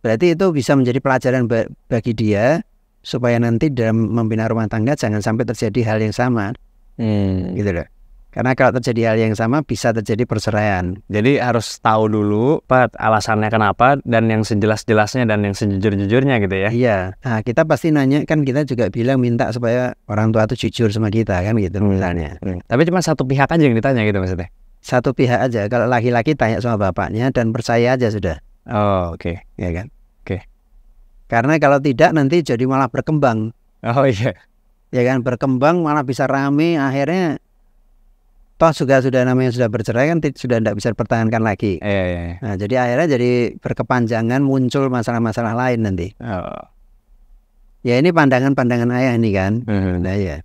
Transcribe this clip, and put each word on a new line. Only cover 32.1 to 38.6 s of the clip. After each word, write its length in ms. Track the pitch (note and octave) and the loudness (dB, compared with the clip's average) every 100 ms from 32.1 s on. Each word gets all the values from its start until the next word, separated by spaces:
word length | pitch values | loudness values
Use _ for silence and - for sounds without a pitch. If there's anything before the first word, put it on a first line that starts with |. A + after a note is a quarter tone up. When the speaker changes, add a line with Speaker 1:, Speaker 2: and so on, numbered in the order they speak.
Speaker 1:
nanti 320 | D#3+ C3+ E3+ D#3 | 4 2 2 0
jadi 160 | A#2+ | 0
malah 240 | B2+ C3+ C3+ | 0 0 0
berkembang. 640 | C3 B2+ D#3 C#3 A2 A2 - _ _ | -2 -2 0 2 0 -4 -8 _ _
Speaker 2:
Oh, 240 | A2+ B2 C3+ | -4 2 2
iya. 320 | G2+ A#2+ F#2 _ _ _ _ _ | 2 -2 -4 _ _ _ _ _
Speaker 1:
Ya 120 | B2 | -2
kan, 240 | B2 C3 A#2+ | 0 0 -2
berkembang 560 | B2 C#3 B2+ C#3+ F3 | -2 -2 2 2 2
malah 240 | D#3+ D3 C3 | 0 0 -2
bisa 240 | B2+ C3 | -2 0
rame, 480 | C3+ C#3 C#3+ E3 E3 | 0 0 0 0 0
akhirnya 640 | C#3 C3+ C#3 F3+ F3 C3+ _ _ _ _ _ _ _ _ _ _ _ | -2 -2 -2 -2 -2 -4 _ _ _ _ _ _ _ _ _ _ _
toh 160 | _ | _